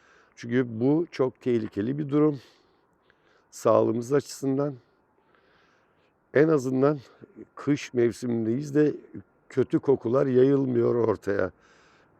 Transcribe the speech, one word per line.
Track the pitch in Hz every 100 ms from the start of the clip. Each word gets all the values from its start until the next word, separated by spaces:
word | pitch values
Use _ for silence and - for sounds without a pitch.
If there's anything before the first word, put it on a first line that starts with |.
| _ _ _ _
Çünkü | 120 123 123 110
bu | 127 151 170
çok | - 131 -
tehlikeli | 131 120 107 - 110 143
bir | 147
durum. | 147 151 139 - _ _ _ _ _ _ _ _ _ _
Sağlığımız | - 120 110 113 113 117
açısından | 143 - - 135 135 143 127 _ _ _ _ _ _ _ _ _ _ _ _ _ _ _
en | 127 160
azından | 156 127 131 139 151 - _ - - 107
kış | - - 143 -
mevsimindeyiz | 120 117 104 127 117 110 123 147
de | 143 151 - - - - _ _
kötü | - 120 160
kokular | - 131 113 131 139
yayılmıyor | 127 135 139 135 120 120
ortaya. | 120 113 95 - 101 92 - _ _ _ _ _ -